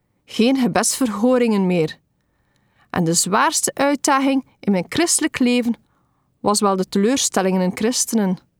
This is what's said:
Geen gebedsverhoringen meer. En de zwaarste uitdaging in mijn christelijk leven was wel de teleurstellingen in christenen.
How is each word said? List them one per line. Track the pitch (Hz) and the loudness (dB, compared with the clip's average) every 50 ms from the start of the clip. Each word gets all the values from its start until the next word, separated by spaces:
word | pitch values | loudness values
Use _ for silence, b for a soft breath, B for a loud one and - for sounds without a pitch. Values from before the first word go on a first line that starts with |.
| _ _ _ _ _ | _ _ _ _ _
Geen | - - - 220 247 269 269 | -6 -2 0 2 2 2 2
gebedsverhoringen | 247 208 160 - 220 - - - 269 226 202 202 220 247 254 247 247 226 214 196 190 | 0 0 0 0 -2 -2 -2 -2 -2 -4 -2 0 0 2 2 2 2 2 0 0 0
meer. | 180 180 175 156 160 - - _ _ _ _ _ _ _ _ _ _ _ _ _ _ _ _ _ _ | 0 0 0 0 -2 -6 -10 _ _ _ _ _ _ _ _ _ _ _ _ _ _ _ _ _ _
En | - - 175 | -4 -2 0
de | 165 170 | 0 0
zwaarste | 175 - 180 190 226 269 330 311 - - - - | 0 0 0 0 0 0 0 0 -2 -4 -4 -2
uitdaging | - 269 285 294 - - 320 277 269 269 269 269 269 - b b b | -2 0 0 0 0 0 0 0 2 2 0 0 -2 -2 b b b
in | b 202 | b 0
mijn | 202 180 175 - | 0 0 -2 -2
christelijk | - - 339 339 - - 302 320 - - | -2 -2 0 0 0 0 -2 -2 -2 0
leven | 254 240 247 247 226 240 226 - _ _ _ _ _ _ _ _ _ _ _ _ | 0 2 2 2 0 -2 -4 -6 _ _ _ _ _ _ _ _ _ _ _ _
was | - 202 208 208 | -2 -2 0 2
wel | 214 202 196 | 2 2 0
de | 190 185 - | 0 -2 -2
teleurstellingen | - 202 196 226 269 269 - - - 202 185 190 185 190 | 0 0 2 2 2 0 -2 -2 -2 0 0 0 0 0
in | 180 180 185 - | 0 -2 -2 -2
christenen. | 208 233 254 - - - 226 220 202 185 185 - - _ _ _ | -2 -2 -2 -2 -2 -2 0 0 0 0 -2 -4 -8 _ _ _